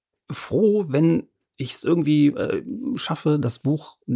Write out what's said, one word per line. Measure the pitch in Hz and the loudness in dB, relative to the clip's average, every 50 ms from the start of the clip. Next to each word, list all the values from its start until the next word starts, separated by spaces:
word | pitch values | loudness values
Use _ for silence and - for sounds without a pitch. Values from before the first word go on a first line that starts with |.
| _ _ _ _ _ - | _ _ _ _ _ -10
froh, | 143 - - - - 147 214 214 208 214 196 156 | -10 -10 -8 -2 0 2 4 4 2 2 0 0
wenn | 131 143 160 165 165 - - _ _ _ _ _ _ - | 2 2 4 4 4 2 -2 _ _ _ _ _ _ -10
ich | 131 120 - | -10 -8 -6
es | - - | -4 0
irgendwie, | - 170 156 123 147 151 147 147 143 | 0 2 2 2 2 4 4 4 4
äh, | - - - - - 90 - - - 226 - - 247 | 2 0 -4 -2 -2 -4 -4 -8 -10 -8 -6 -6 -6
schaffe, | - - - 160 - - 156 151 147 | -6 -6 -6 -6 -2 0 0 0 2
das | 135 120 - - | 0 -2 -4 -4
Buch | - 135 151 151 - - - _ _ - 120 | -2 -2 -2 -2 -4 -10 -20 _ _ -6 -6